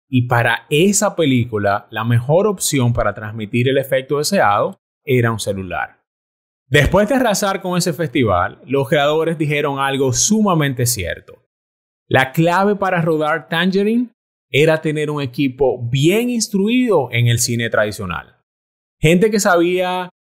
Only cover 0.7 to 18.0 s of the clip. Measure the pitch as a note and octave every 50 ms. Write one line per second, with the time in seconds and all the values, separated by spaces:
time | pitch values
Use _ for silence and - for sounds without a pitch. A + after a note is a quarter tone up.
0.7 | D3+ D3 F3+ G3+ G3+ - G#3+ G3 F#3+ - E3 C#3 C3 A#2+ A2+ A#2+ G#2+ G#2 G2+ G2+
1.7 | G2+ G#2 - - A2 A2 A2+ A#2 A#2+ A#2 A#2+ C3+ D3+ F3+ G#3 G#3+ G3 F#3 - -
2.7 | D3+ C3+ B2 A#2+ A#2+ B2 A2+ G#2 G2+ - G#2+ G#2+ G#2+ A2+ G#2+ G2+ - A#2 B2 C3+
3.7 | C3+ C#3 C3 - C3+ C3 C3 - D3 C#3+ D3 - G3+ F#3+ C3+ G#2 G2+ G#2+ C3+ F#3
4.7 | G3 _ _ _ _ _ - - B2+ B2 A#2 A#2 A2+ G2+ - - G2 F#2+ F#2+ F2+
5.7 | E2+ D2 A#1+ - _ _ _ _ _ _ _ _ _ _ _ _ _ _ _ -
6.7 | C3 D3 C#3 - - F#3+ G#3 G3+ C#4 B3+ C4 A3+ G3 - G#3 G3 G3 - - F3+
7.7 | F3+ F3+ E3+ F3+ D3+ - E3 C#3 - D#3 B2 G#2 F#2 F2 F2+ G2+ - - - A2+
8.7 | B2+ C#3 C3+ B2 E3 D3 C#3+ D3 D3+ D#3+ D#3+ E3 E3 D#3 D#3+ D3 D3 D3 D3 D3
9.7 | C#3 C3+ C3+ C3+ C#3 C3+ C#3 C3 A#2+ - - - G#3 A3 G#3+ G3+ F3 D#3+ D3 C#3
10.7 | C3 B2 B2 A#2+ - G#2+ F2 E2 E2+ F2 - - - - _ _ _ _ _ _
11.7 | _ _ _ _ _ _ _ - - B2+ C3 C3+ C3+ D#3+ E3 E3 E3+ F#3 G3 G#3
12.7 | G#3 G3 G3+ F#3 F#3 E3+ D#3+ E3+ D#3+ D3+ D3+ D3+ D#3+ D#3+ D#3 - E3+ E3 F3 F#3+
13.7 | F#3 G3 G3+ G#3+ A3+ A#3+ B3 A3+ _ _ _ _ _ _ _ _ - C3 D3+ D#3+
14.7 | D#3 D#3 - D#3+ D3+ D3+ D3+ D3+ D3+ D3 C#3+ C3 A#2+ - C#3+ C3 B2 B2+ C#3+ B2+
15.7 | G#2+ - A#2+ A#2+ B2 C3+ C#3 E3 G3 A3 A#3+ B3 B3 A3+ G#3+ - - F#3+ G3 G#3+
16.7 | A#3+ B3+ B3+ A#3+ F#3+ D#3 C3 - - A#2 A#2 A#2 A#2 A#2 - - A#2+ A#2 A#2 A2+
17.7 | - A2 G#2+ G#2+ G2+ -